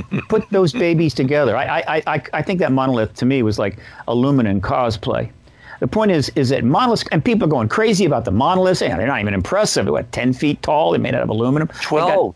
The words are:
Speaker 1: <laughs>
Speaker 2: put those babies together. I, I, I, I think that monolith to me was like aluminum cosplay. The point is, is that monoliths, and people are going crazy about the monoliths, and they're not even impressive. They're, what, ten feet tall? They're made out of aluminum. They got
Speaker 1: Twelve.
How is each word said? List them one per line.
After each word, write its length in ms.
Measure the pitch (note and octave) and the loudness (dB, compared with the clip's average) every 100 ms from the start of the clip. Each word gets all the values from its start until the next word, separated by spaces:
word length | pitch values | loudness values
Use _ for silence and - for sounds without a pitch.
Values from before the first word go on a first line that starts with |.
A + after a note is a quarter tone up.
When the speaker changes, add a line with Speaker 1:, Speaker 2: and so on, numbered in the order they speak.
| - | -6
Speaker 1:
<laughs> 200 | - - | -6 -2
Speaker 2:
put 200 | A3 - | -2 0
those 220 | G3 F3+ | 2 2
babies 400 | - F3 E3 E3 | 2 0 2 0
together. 440 | - C3 D3 C3+ A2 | 0 0 2 2 0
I, 240 | C#3+ D#3 | -2 -2
I, 220 | E3+ D#3 D#3 | -2 -2 -2
I, 160 | D#3 - | -4 -4
I 80 | D#3 | -6
think 180 | D3+ F#3 | -2 0
that 120 | D#3 | 0
monolith 420 | C3 C3 A#2+ A2 | 2 2 0 -2
to 120 | - B2 | -2 0
me 160 | C3+ | 2
was 160 | A2 G#2 | 0 0
like 200 | G#2 - - - - | -4 -6 -16 -12 -2
aluminum 520 | A#2+ C3 C#3 G#2+ G2 | 0 2 2 2 0
cosplay. 680 | F#2+ C3+ A#2+ A2 B2+ A2+ A#2+ - - - - - | 0 0 0 -2 -4 -4 -4 -12 -20 -20 -18 -6
The 80 | B2+ | -2
point 240 | G#3+ G#3+ | 0 2
is, 180 | E3 C3 - | 2 0 0
is 140 | B2+ | 0
that 120 | C3+ | 2
monoliths, 420 | A#2 F3 B3 A3 - | 2 2 2 0 -2
and 120 | F3 | -2
people 220 | B3 A3 F3 | 0 2 2
are 20 | |
going 180 | D3 A2 | 0 0
crazy 360 | - A3 F#3+ | 0 2 2
about 200 | F3+ C3 | 2 0
the 60 | - | 0
monoliths, 520 | G2 D3 F#3 F#3 F#3 | 0 2 2 2 2
and 160 | - F2 | 0 -2
they're 80 | A#2 | -2
not 120 | B2+ | -2
even 140 | G#2 | -2
impressive. 520 | G2 - F#3+ G#3+ C#3 G2 | -2 0 0 0 0 0
They're, 60 | |
what, 180 | D2 - | -2 -4
ten 200 | - B2 | -2 -2
feet 300 | B2+ D3+ D3 | 0 -2 -2
tall? 300 | - D3+ E3 | 0 0 2
They're 80 | D#3 | 0
made 140 | A#2 B2 | 0 -2
out 60 | |
of 80 | A#2 | -2
aluminum. 380 | G#2+ A#2+ C#3+ D#3 | 0 0 0 -2
They 60 | |
got 80 | - | -6
Speaker 1:
Twelve. 520 | - D3+ F3 D#3 A#2 | -2 0 2 2 0